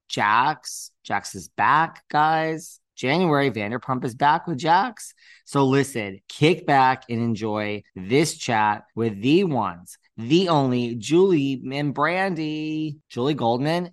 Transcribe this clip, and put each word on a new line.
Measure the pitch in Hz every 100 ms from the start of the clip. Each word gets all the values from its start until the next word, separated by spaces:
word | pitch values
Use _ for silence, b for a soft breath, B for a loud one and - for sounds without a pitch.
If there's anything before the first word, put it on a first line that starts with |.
| _
Jax, | - 104 110 135 156 - - - _
Jax | - 104 -
is | 101 -
back, | - 107 143 160 - _
guys. | 147 156 160 160 160 - - _
January, | - 123 156 185 143 139
Vanderpump | 110 104 120 - 127
is | 123
back | 117 143 160 170
with | 143
Jax. | 156 175 247 220 - - b b _
So | 143
listen, | 135 135 139 120 101 95 _
kick | - 151 180 -
back | 139 131 131 -
and | 117
enjoy | 117 107 110 107 104 104 - -
this | 92 131 160 -
chat | - 113 107 104 -
with | - 113 101
the | 120 165
ones, | 196 131 101 85 90 - _ -
the | 117 160 185
only | 156 135 123 120
Julie | 117 110 160 190 170 139 135 131
and | 139 147
Brandy, | 131 151 180 196 160 156 156 156 156 156 147 _
Julie | 120 131
Goldman | 147 117 120 147 170 175